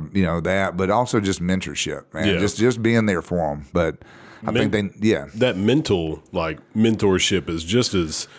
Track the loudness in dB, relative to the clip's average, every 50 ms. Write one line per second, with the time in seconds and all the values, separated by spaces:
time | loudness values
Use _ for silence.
0 | -4 -4 -2 0 0 0 0 -2 0 0 0 0 0 -2 -2 -2 0 0 2 0
1 | 0 0 0 0 0 0 -2 -2 0 -2 -2 -2 -2 -6 -6 -6 -6 -6 -6 -8
2 | -12 _ -8 -2 0 0 2 2 0 -2 0 2 2 2 2 2 0 2 2 2
3 | 2 2 0 -2 -2 -2 -2 -2 -2 -2 -4 -8 -10 -4 -2 0 0 0 -2 -6
4 | -18 -20 -20 -20 -20 -20 -20 -8 -6 -2 0 0 0 2 0 0 -2 -4 -6 0
5 | 2 2 2 2 -2 -8 -2 0 0 0 0 2 2 4 2 2 2 2 0 0
6 | 0 -4 -6 -10 -12 _ -4 -4 -2 -4 -6 -8 -14 _ _ 2 2 2 4 4
7 | 4 4 4 4 2 2 0 -2 -2 -4 -6 -6 -4 0 0 0 0 2 0 -2
8 | -2 -2 -4 -8 -8 -10 -14